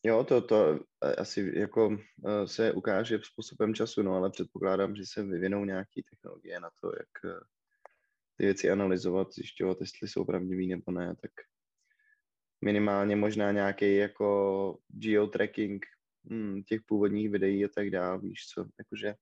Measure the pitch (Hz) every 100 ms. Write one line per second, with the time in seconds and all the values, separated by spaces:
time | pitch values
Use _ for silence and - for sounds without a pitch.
0 | 113 113 123 127 120 107 82 78 - _
1 | 69 - 101 - 98 - 104 - 107 104
2 | - - - 104 98 - 113 95 110 95
3 | 113 107 - - 110 - 107 110 113 -
4 | 98 95 95 - 90 - 98 95 98 101
5 | 92 - 101 87 92 101 98 95 101 -
6 | - _ 90 90 90 90 85 _ 92 90
7 | - - 90 90 - _ _ _ - _
8 | _ _ _ _ 98 95 - 98 98 92
9 | 87 92 95 - - - 92 92 101 -
10 | 104 - 87 90 92 92 92 90 - 90
11 | 87 87 - - - _ _ _ _ _
12 | _ _ _ _ _ _ 101 104 104 101
13 | 101 104 104 107 101 101 98 98 101 98
14 | 101 - 104 101 98 95 98 - _ 104
15 | 110 104 104 - 104 - 104 101 - _
16 | _ _ - 113 104 98 98 110 _ 107
17 | 101 104 107 101 98 98 101 - 101 95
18 | 90 95 98 - - - - - - 107
19 | 104 104